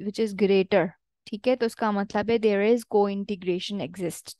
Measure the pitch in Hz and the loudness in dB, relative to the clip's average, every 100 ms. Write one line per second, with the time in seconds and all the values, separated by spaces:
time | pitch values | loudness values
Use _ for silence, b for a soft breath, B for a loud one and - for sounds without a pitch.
0 | 202 202 220 190 196 196 190 196 165 - | -6 -4 -2 2 4 4 4 2 2 -2
1 | _ _ - 208 247 254 226 - 220 202 | _ _ -12 -6 -2 0 0 -2 -2 -2
2 | 202 208 208 240 214 196 208 240 - 214 | -2 -2 0 2 2 2 4 2 2 2
3 | 202 196 202 202 180 180 - 202 147 175 | 2 0 -6 -6 -4 -4 -4 -6 -8 -6
4 | 170 - - - | -8 -8 -14 -12